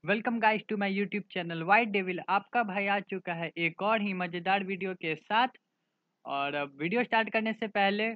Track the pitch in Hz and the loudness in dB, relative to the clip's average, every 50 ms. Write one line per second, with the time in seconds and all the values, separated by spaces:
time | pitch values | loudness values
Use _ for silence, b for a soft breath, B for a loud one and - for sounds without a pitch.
0 | - 156 202 226 - 247 233 233 214 214 220 208 - - 214 202 202 196 196 196 | 0 0 0 0 0 -2 -2 2 2 2 2 2 -2 -4 -2 0 0 0 0 0
1 | 202 196 - 208 196 _ - 185 175 170 170 165 165 175 202 226 240 220 196 202 | 0 0 -2 -6 -6 _ -6 -6 -4 -4 -4 -4 2 6 6 6 6 4 0 -2
2 | 185 180 180 - - - 185 202 202 _ - 240 233 202 180 208 202 202 202 202 | 0 0 -4 -4 -2 0 0 0 0 _ -2 -2 0 0 -2 -2 0 0 0 0
3 | 196 - 190 190 - - 170 165 170 156 - 165 170 165 165 - 190 208 226 220 | -2 -4 -8 -8 -6 -6 -6 -4 -6 -6 -4 -2 -2 -2 -2 0 0 2 2 2
4 | 202 208 190 185 180 175 170 180 170 185 190 202 196 185 196 175 190 190 185 185 | 0 -2 -2 -2 -4 -4 -4 -4 0 2 0 2 0 -2 -4 -4 -4 -6 -6 -4
5 | - 160 156 151 _ _ 208 220 247 254 - - _ _ _ _ _ _ _ _ | -4 -4 -4 -4 _ _ 2 2 2 2 -2 -10 _ _ _ _ _ _ _ _
6 | _ _ _ _ _ 127 139 139 139 143 143 147 143 143 139 135 151 175 202 240 | _ _ _ _ _ -6 -4 -2 -2 -2 -2 -2 -4 -4 -4 -4 -4 0 0 0
7 | 247 - - 226 220 214 - 226 220 226 214 - 226 208 - 208 196 196 202 208 | 0 2 2 2 2 2 0 0 0 0 -2 -2 -6 -2 2 2 4 4 4 2
8 | 214 226 226 | 0 -2 -2